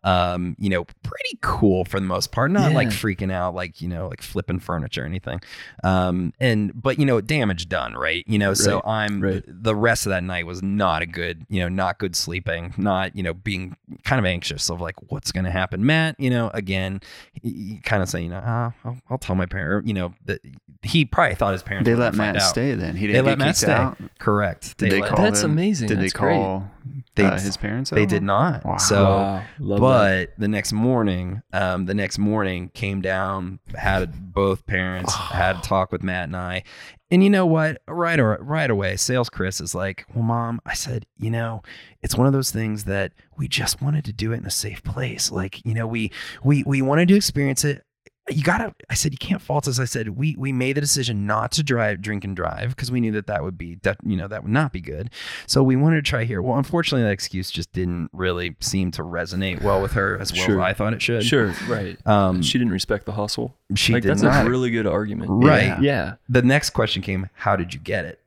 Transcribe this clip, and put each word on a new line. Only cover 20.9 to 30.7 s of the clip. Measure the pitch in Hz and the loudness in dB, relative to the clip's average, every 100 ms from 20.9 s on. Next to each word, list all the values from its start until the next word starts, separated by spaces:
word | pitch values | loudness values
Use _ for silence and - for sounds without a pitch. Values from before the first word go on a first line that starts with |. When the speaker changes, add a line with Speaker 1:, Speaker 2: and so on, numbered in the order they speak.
| 170 | 2
Speaker 1:
probably | 135 - 156 | 4 4 2
thought | 95 101 | 2 0
his | 92 | 0
parents | - 98 113 | -4 0 2
Speaker 3:
They | |
Speaker 1:
were | 117 | 4
Speaker 3:
let | 120 | 2
Speaker 1:
gonna | 104 | 2
find | 107 | 0
Speaker 3:
Matt | 101 | 2
Speaker 1:
out. | 95 | 2
Speaker 3:
stay | - 135 113 | 2 0 -2
then. | 85 | -4
He | 90 104 | -2 2
Speaker 1:
They | |
Speaker 3:
didn't | 120 135 | 4 4
Speaker 1:
let | |
Speaker 3:
get | 139 | 2
Speaker 1:
Matt | 139 | 2
Speaker 3:
kicked | - | 2
Speaker 1:
stay. | 107 | 2
Speaker 3:
out? | 110 131 - 101 _ | 2 0 -4 -16 _
Speaker 1:
Correct. | - 104 101 - - - | 0 2 0 -4 -12 -2
Speaker 3:
Did | 104 | 2
Speaker 1:
They | 95 | 2
Speaker 3:
they | |
Speaker 1:
let | 202 | 2
Speaker 3:
call | - | 4
Speaker 2:
That's | 208 208 | 4 4
Speaker 3:
them? | 175 | 2
Speaker 2:
amazing. | 151 190 185 110 | 2 2 0 0
Speaker 3:
Did | 104 | 0
Speaker 2:
That's | 95 | 0
Speaker 3:
they | - | 0
Speaker 2:
great. | 98 98 | 2 2
Speaker 3:
call, | 95 95 98 - 127 139 - - | 0 -2 -6 -14 -14 -14 -6 2
Speaker 1:
They, | |
Speaker 3:
uh, | 98 95 | 2 2
his | 98 - | -2 -4
parents | 101 110 135 | -4 -4 0
Speaker 1:
they | - | 2
Speaker 3:
out? | 101 | 2
Speaker 1:
did | 101 | 2
not. | 101 101 170 147 | 2 4 2 0
Speaker 3:
Wow. | - - | -2 0
Speaker 1:
So, | - 101 | 2 6
Speaker 2:
Wow. | 98 98 98 95 104 - | 6 4 2 -2 -8 -8
Love | 104 101 | -2 4
that. | 123 | 6
Speaker 1:
but | 127 101 92 90 - | 6 6 2 -2 -2
the | 104 | -2
next | 104 - | 0 -2